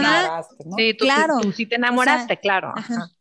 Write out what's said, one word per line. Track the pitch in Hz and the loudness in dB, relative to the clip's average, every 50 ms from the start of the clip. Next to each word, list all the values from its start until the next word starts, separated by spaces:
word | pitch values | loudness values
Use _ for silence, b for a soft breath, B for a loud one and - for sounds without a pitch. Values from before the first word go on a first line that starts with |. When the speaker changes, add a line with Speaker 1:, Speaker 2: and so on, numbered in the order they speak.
Speaker 1:
enamoraste, | 285 294 311 339 359 339 - 330 160 - - - 143 | 2 2 2 2 2 0 -4 -6 -8 -12 -18 -20 -16
¿no? | 160 190 | -10 -2
Speaker 2:
Sí, | 208 220 226 220 | 0 0 0 2
tú, | 220 269 | 2 2
Speaker 3:
Claro. | 269 277 294 311 320 302 247 | 2 4 4 2 2 2 0
Speaker 2:
tú | 214 202 | 0 -2
sí | 170 - 226 | -2 -4 -4
te | - 233 | -4 -2
enamoraste, | 233 247 247 247 254 254 262 294 277 240 | -2 0 0 2 2 2 2 2 0 0
Speaker 3:
O | 240 - | -4 -6
sea, | - | -2
Speaker 2:
claro. | - 196 196 185 165 135 - | 0 0 0 0 -2 -4 -8
Speaker 3:
ajá. | 226 214 - 240 | -10 -8 -6 -6
Speaker 2:
Ajá. | 226 170 175 _ _ | -6 -6 -10 _ _